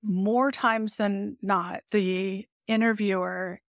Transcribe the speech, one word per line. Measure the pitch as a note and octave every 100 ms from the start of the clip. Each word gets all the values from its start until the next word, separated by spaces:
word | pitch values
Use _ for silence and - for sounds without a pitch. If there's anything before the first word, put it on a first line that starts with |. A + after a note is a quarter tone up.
More | G#3+ F#3 G3 A#3 C4+
times | C4 B3 A3+ A3 -
than | G#3 G3 G3+ -
not, | G3 F#3+ F3+ G2 -
the | G#3+ F#3 F#3 F#3+ F#3+ G#3 _ -
interviewer | A3 A3+ G#3+ G#3 F#3+ F3+ F#3 F#3 - _